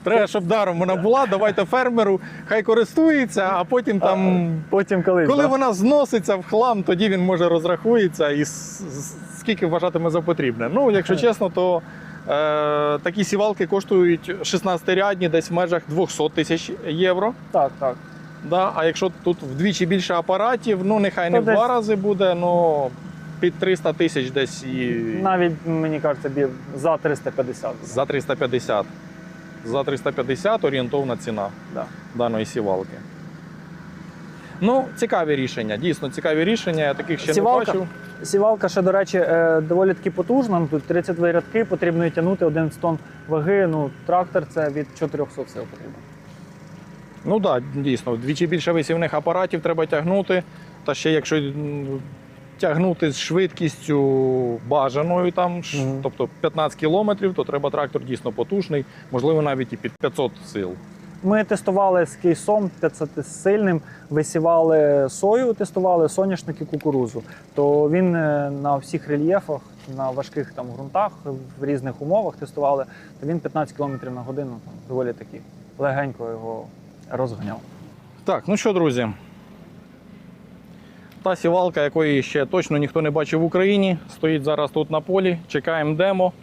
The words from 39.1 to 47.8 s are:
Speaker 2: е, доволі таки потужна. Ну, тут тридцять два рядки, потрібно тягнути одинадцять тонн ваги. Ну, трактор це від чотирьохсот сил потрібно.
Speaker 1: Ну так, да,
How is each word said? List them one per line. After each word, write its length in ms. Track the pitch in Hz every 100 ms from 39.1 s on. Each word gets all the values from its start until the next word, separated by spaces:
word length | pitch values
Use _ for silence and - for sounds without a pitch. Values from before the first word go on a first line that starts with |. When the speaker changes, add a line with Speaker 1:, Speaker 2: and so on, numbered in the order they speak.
| 185
Speaker 2:
е, 440 | 160 165 165 160
доволі 320 | 156 175 190
таки 180 | 185 190
потужна. 480 | 180 180 254 240 180
Ну, 80 | 156
тут 160 | 151
тридцять 320 | - 214 262 170
два 160 | 170
рядки, 340 | 170 - 220 226
потрібно 440 | 170 175 165 170
тягнути 360 | 165 170 190 170
одинадцять 340 | 151 160 -
тонн 160 | 175 160 - - -
ваги. 400 | 156 151 202 185
Ну, 220 | 156 139 139 -
трактор 400 | 180 175 190 143
це 200 | - 151
від 180 | 143 135 -
чотирьохсот 500 | 156 147 139 - 127
сил 140 | - 117
потрібно. 220 | - 117 - - - - - - - - - - - - - 143
Speaker 1:
Ну 140 | 208
так, 220 | 190 127 135
да, 60 | 139